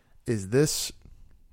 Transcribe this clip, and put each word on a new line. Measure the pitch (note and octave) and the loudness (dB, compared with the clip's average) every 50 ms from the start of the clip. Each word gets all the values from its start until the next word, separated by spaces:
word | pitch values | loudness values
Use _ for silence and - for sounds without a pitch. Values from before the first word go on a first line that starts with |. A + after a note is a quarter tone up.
| _ _ - - - | _ _ -20 -10 -6
is | - A#2 G#2+ F#2+ F#2+ | -4 -4 -4 -2 0
this, | A2+ C3+ D3+ D3+ - - - - - - - - - - - - - - - - | 2 2 2 2 0 -4 -6 -8 -10 -14 -20 -20 -20 -20 -20 -20 -20 -20 -20 -20